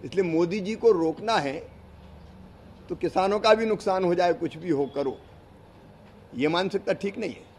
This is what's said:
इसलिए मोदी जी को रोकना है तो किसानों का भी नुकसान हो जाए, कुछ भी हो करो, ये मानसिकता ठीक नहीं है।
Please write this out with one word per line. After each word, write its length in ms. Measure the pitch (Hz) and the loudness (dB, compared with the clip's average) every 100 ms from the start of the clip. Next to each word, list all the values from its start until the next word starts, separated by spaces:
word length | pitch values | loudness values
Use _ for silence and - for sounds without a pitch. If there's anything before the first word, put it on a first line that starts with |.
इसलिए 200 | 135 175 | -4 -2
मोदी 360 | 180 160 175 208 | 0 2 0 0
जी 160 | 185 220 | -4 2
को 160 | 233 | 4
रोकना 440 | 190 165 160 208 214 | 4 0 -2 0 0
है 320 | 143 147 - - - - - - - - - - - - - | 0 -6 -10 -20 -20 -20 -20 -20 -20 -20 -20 -20 -20 -20 -12
तो 60 | 175 | -4
किसानों 440 | 175 - 190 208 | -2 0 0 2
का 140 | 220 | 6
भी 120 | 214 226 | 4 4
नुकसान 380 | 208 202 190 | -2 0 0
हो 120 | 185 175 | 2 2
जाए, 180 | 175 | 2
कुछ 240 | 170 165 160 | 2 -2 -6
भी 120 | 175 | -2
हो 160 | 143 139 | 0 0
करो, 320 | 143 135 110 - - - - - - - - - - - 120 | -2 -4 -4 -14 -20 -20 -20 -20 -20 -20 -20 -20 -20 -14 -2
ये 120 | 143 | 0
मानसिकता 460 | 170 190 196 - | 2 0 -2 -2
ठीक 240 | 190 202 196 | -4 -4 -6
नहीं 160 | 202 | -8
है। 200 | 110 - | -8 -18